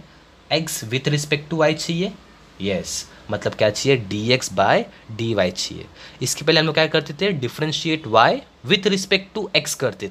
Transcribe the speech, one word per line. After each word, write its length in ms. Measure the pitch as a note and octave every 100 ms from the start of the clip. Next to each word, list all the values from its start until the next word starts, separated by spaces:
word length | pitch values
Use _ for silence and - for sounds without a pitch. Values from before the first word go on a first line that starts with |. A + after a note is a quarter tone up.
| - - - - -
X 320 | D3+ D#3 -
with 240 | A2+ B2+ D3
respect 340 | D3 - D3 D3
to 80 | D#3+
y 100 | D3+
चाहिए। 380 | D#3 - E3+ G3+ - - - - -
यस, 340 | G2 F2+ E2 - - - -
मतलब 240 | G#2 A2
क्या 160 | - A2
चाहिए? 260 | G#2 C3+ A#2+ F#2+
D 220 | G#2 A2
X 200 | B2+ -
by 280 | F#2+ G2+ E3+ A#3 - -
D 220 | A2 A#2
Y 160 | G#2 F2+
चाहिए। 360 | - - E2+ E2+ - - -
इसके 220 | C3+ -
पहले 160 | D3+ D#3+
हम 60 | D#3
लोग 80 |
क्या 120 | D#3 D#3
करते 280 | D#3+ D3+
थे? 180 | D3 G3 D#3
Differentiate 680 | C3 - D#3 D3 E3 D#3 A#2
y 160 | A2 C3 B3+ - _ A#2+
with 200 | G3+ G3+
respect 420 | G3 - F#3+ F#3+ A3
to 80 | G3 D#3+
x 120 | D3 -
करते 280 | B2+ G2 G2